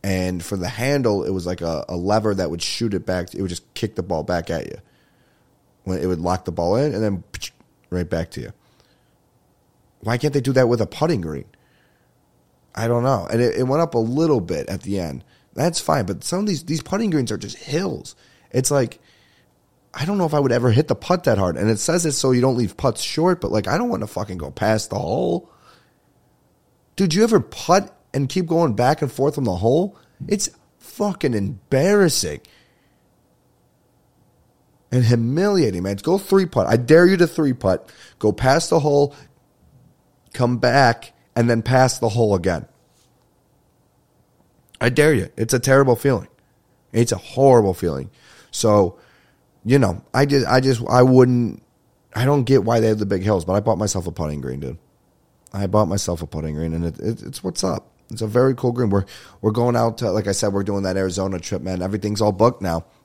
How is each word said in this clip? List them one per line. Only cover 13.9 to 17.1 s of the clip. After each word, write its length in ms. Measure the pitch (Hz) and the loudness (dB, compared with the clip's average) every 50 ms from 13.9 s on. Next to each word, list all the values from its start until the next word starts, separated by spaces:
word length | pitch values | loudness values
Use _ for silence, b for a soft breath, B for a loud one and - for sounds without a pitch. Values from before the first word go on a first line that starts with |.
| - | 0
a 60 | 120 | -2
little 420 | 110 113 123 143 165 160 147 120 | -2 0 0 0 2 2 2 0
bit 260 | 90 85 90 73 69 - | 0 -2 -6 -6 -4 -6
at 140 | 98 92 | -8 -10
the 180 | - 92 101 98 | -6 -6 -4 -4
end. 240 | 87 80 69 62 - b b b b b b | -4 -6 -8 -10 -14 b b b b b b
That's 260 | - 135 175 165 - | -2 -2 -2 -2 -2
fine. 260 | - - 156 143 107 | -2 0 0 0 0
But 180 | 90 98 - - | -4 -6 -8 -6
some 160 | - - 185 | -6 -4 -4
of 80 | 208 214 | -2 -2
these, 160 | 185 139 165 | -4 -6 -4
these 180 | - 151 160 - | -6 -6 -8 -6
putting 260 | - - 196 233 | -6 -6 -4 -2
greens 220 | 214 | 0